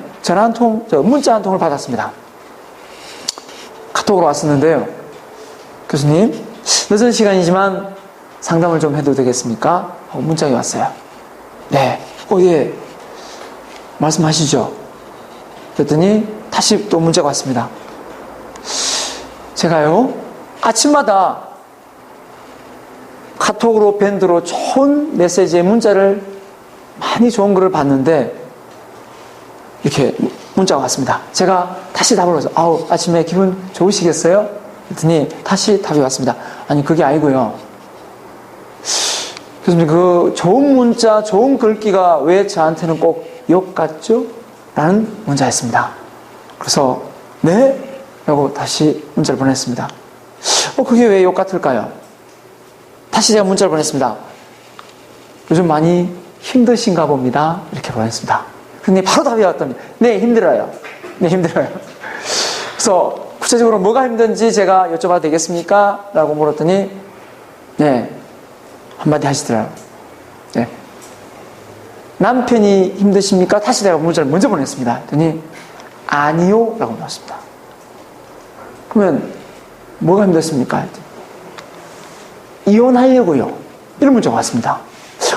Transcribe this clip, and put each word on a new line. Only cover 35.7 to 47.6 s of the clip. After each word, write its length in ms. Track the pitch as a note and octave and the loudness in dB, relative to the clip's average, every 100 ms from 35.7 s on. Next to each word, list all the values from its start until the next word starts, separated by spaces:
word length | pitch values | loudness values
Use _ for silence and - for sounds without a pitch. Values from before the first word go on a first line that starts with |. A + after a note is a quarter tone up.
| G3 | 0
답이 200 | - D3+ | 0 0
왔습니다. 340 | C3 - B2+ A#2 - - - | 0 0 -4 -4 -10 -12 -2
"아니, 180 | D3 | -2
그게 200 | C#3+ D#3+ | 2 2
아니고요. 500 | C#3+ D3+ D3 C3 A2 - - - - - - - - - - - - - - - - - - - - - | 2 2 2 2 -2 -6 -16 -20 -20 -20 -20 -20 -20 -20 -20 -20 -20 -14 -6 -4 -4 -6 -10 -14 -20 -6
교수님, 220 | - E3+ D#3+ | 0 2 4
그 460 | E3 F3+ F3 F3 - | 4 4 4 2 0
좋은 380 | E3+ A#3 C#4+ | 2 4 4
문자, 480 | C4 A#3+ - A3+ G#3+ | 4 4 2 2 2
좋은 360 | G#3 F#3+ C4 C4 | 2 2 2 2
글귀가 600 | A3 G#3+ G#3+ F#3+ F3+ D#3+ | 2 0 0 2 4 2
왜 280 | C#3+ F#3 G3 | 2 2 2
저한테는 520 | F3 D#3 D#3+ E3 D#3+ | 0 0 0 -4 0
꼭 280 | E3 D#3+ - - - | 0 0 -8 -8 0
욕 260 | F3 F#3 | 0 0
같죠?" 500 | - D#3 D#3 - A#3 - - - - - | -4 -6 -4 -2 0 -2 -12 -20 -20 -10
라는 360 | C#3 D#3 G#3 A3 - | -2 2 2 -2 -6
문자였습니다. 680 | - C#3 C3 - A#2+ - - - - - - - - - | -4 -2 -2 -2 -2 -2 -4 -8 -20 -20 -20 -20 -20 -12
그래서 420 | - D#3+ C3 C3 - - - - | -2 0 0 -2 -10 -18 -20 -2
"네?" 380 | D#3+ G3 | 2 4